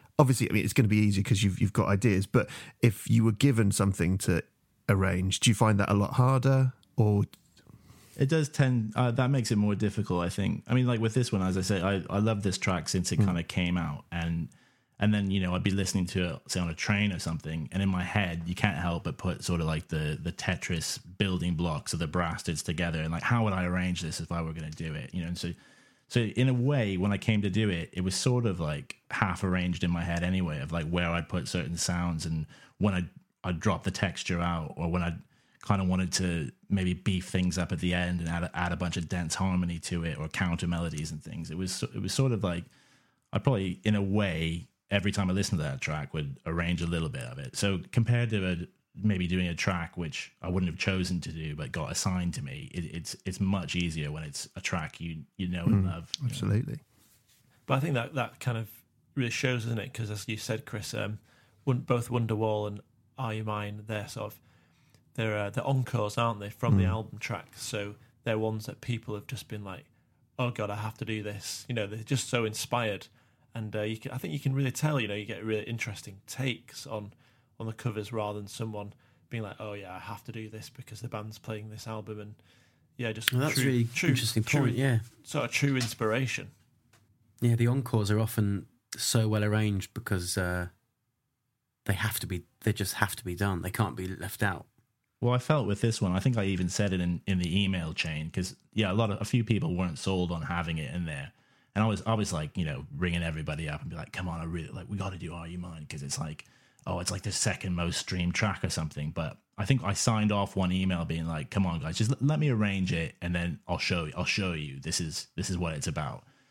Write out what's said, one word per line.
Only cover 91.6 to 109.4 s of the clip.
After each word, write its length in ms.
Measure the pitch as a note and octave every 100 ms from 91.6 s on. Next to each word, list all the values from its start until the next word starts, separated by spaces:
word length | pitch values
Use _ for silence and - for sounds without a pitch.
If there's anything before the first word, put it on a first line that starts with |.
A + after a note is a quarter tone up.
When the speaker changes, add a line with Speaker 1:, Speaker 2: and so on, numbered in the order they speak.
| _ _ -
Speaker 4:
they 80 |
have 260 | F#2 A2 -
to 80 | E2+
be, 160 | F2+ - _
they 100 | A2
just 220 | G#2 F#2+ -
have 200 | G#2 -
to 100 | F2+
be 80 | F2
done. 280 | G2+ F2+
They 80 | F2
can't 240 | - G2+ C2+
be 120 | F#2
left 360 | F#2+ G2 -
out. 240 | G#2 E2+ - _ _ _ _ _
Speaker 2:
Well, 140 | A#2+
I 60 | B2
felt 260 | - D3+ G2+
with 160 | G2+
this 180 | A#2 A2
one, 120 | F#2+
I 80 | F2+
think 180 | C3 A#2
I 60 | G2
even 240 | F#2 F2+
said 240 | - G#2
it 80 | F#2
in, 200 | F2 F2 -
in 140 | F#2+
the 240 | F2 F#2
email 280 | G2 F#2 D#2+ D#2
chain, 340 | D#2+ D2+ D#2+
'cause, 260 | - F2+ - _
yeah, 200 | - G2
a 20 |
lot 160 | G2 A2+
of, 100 | G2
a 60 | A2
few 180 | B2
people 320 | A2+ G#2 - F2+
weren't 220 | F2+ D#2
sold 340 | - F#2 F2
on 120 | E2+
having 340 | D#2 F2 E2 D#2+
it 160 | C#2+
in 120 | E2+ E2
there. 260 | C#2 C#2+ - _ _ _
And 100 | G2+
I 40 | A2
was, 160 | G2 A2
I 80 |
was, 180 | A2 G2+
like, 240 | E2 D2+ -
you 100 | D#2
know, 200 | C2+ D#2 C#2+
ringing 280 | F2 E2+
everybody 440 | E2 D#2+ D2+ D2+ D#2
up 140 | D2
and 80 | -
be 60 | E2
like, 160 | D2
"Come 140 | - F2+
on, 120 | E2
I 40 |
really, 240 | E2 E2+ D2+
like, 180 | A2 F#2
we 60 | G2+
gotta 200 | F#2+ F2+
do 160 | F2
Are 140 | E2 E2
You 100 | F2+
Mine?" 300 | F2 D#2+ D2+
'Cause 140 | D#2
it's 160 | C#2 -
like, 260 | D#2+ D#2 - _ _ _ -
oh, 140 | F2+
it's, 100 | F2
like, 140 | F#2+
the 80 | G#2+
second 420 | - G#2+ F#2 F#2+
most 240 | F2 E2+ -
streamed 380 | - F#2 F2 -
track 280 | G#2 -
or 60 | F2+
something. 400 | - D#2+ - D2
But 300 | E2 D#2 -